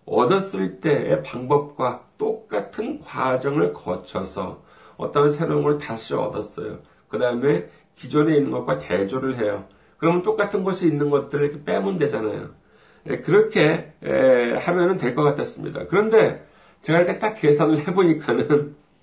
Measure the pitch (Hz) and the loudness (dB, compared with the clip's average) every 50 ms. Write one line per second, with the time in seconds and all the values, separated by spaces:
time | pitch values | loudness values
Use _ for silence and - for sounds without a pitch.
0 | _ - 117 123 131 165 190 196 190 - 196 190 190 175 - - - 151 139 120 | _ -2 0 2 4 4 2 2 0 -2 -4 -4 -4 -4 -4 -4 0 0 0 0
1 | - 131 - - - - 120 120 127 131 147 147 147 - - - 127 120 - - | 2 0 0 -2 -2 -8 -10 -10 0 2 2 2 2 -2 -4 -4 -2 -2 -4 -6
2 | - _ _ - - - - - - - - - - - - - 220 - - - | -12 _ _ -4 -4 -4 -4 -4 -8 -6 -4 -4 -4 -4 -8 -8 -8 -6 -8 -10
3 | - - 123 120 127 131 131 131 131 139 143 156 175 87 - - - 90 92 90 | -12 -10 -6 -4 -2 0 0 0 -2 -2 0 0 0 0 -2 -6 -8 -8 -8 -8
4 | - - - 95 95 - - 98 92 92 - - - _ - - - - - - | -8 -8 -8 -8 -8 -6 -8 -8 -8 -8 -10 -14 -20 _ -20 -20 -20 -20 -12 -10
5 | - - - 143 143 147 147 147 165 147 147 147 143 147 147 147 - - 113 113 | -8 -2 2 2 2 2 2 0 -2 0 0 0 2 2 0 0 -4 -8 -10 -10
6 | - - 143 117 107 107 110 - - - - - 107 104 110 - - _ _ _ | -8 -6 -4 -4 -4 -4 -6 -8 -10 -8 -10 -10 -10 -10 -12 -14 -18 _ _ _
7 | _ _ - 117 123 123 120 120 131 147 160 180 - - - _ _ _ _ - | _ _ -4 -2 0 0 0 0 2 2 2 0 -2 -8 -16 _ _ _ _ -20
8 | - 120 135 151 160 165 151 143 135 127 123 127 120 160 151 - - - 90 95 | -12 -2 0 2 4 4 4 2 2 2 -2 -4 -2 -2 -4 -4 -2 -2 -2 -2
9 | 98 98 127 127 131 131 127 120 107 104 101 98 - - _ _ _ _ _ _ | 0 -2 -2 -4 -4 -4 -2 -2 -2 -2 -2 -4 -8 -16 _ _ _ _ _ _
10 | 156 165 175 180 180 214 220 214 202 202 208 190 185 190 180 - 185 160 147 143 | 0 2 2 2 0 0 0 0 -2 -2 -2 -2 -2 -2 -2 2 2 0 2 2
11 | 147 147 143 127 - - 143 143 143 147 - - - 113 104 98 - 98 - 160 | 2 2 2 0 0 -2 -2 -2 0 -2 -2 -6 -4 -4 -2 -2 -2 -2 -2 0
12 | - - - 110 110 104 98 - - - - _ _ _ _ _ _ _ _ _ | -2 -2 -2 -2 -4 -4 -6 -6 -10 -14 -16 _ _ _ _ _ _ _ _ _
13 | _ - - - - 147 175 208 220 220 - 196 151 - - - - - - _ | _ -8 -8 -6 0 4 4 4 4 4 2 2 4 4 2 0 -4 -10 -18 _
14 | 131 135 135 135 131 131 127 120 120 120 113 - - 165 175 180 170 175 127 - | -6 -2 2 4 6 6 6 6 4 0 -2 -2 -2 0 2 2 2 2 2 0
15 | 123 - 120 151 147 147 147 - - - - - - - - - - - 170 202 | -2 -2 0 2 2 2 0 0 -4 -8 -8 -10 -10 -8 -8 -8 -6 0 2 2
16 | 220 220 220 214 160 113 - - - _ _ _ _ _ _ _ - 151 160 170 | 4 6 6 6 4 4 0 -6 -14 _ _ _ _ _ _ _ -2 2 2 4
17 | 180 196 190 - 220 208 - - - 147 147 147 156 151 156 147 - 185 175 196 | 4 2 0 -2 -4 -4 -4 2 2 4 4 4 4 2 2 0 0 0 2 4
18 | 180 165 151 - - - - 131 - - 147 - 147 - - - _ _ _ _ | 4 4 2 2 0 -2 0 0 2 2 2 2 2 -2 -10 -18 _ _ _ _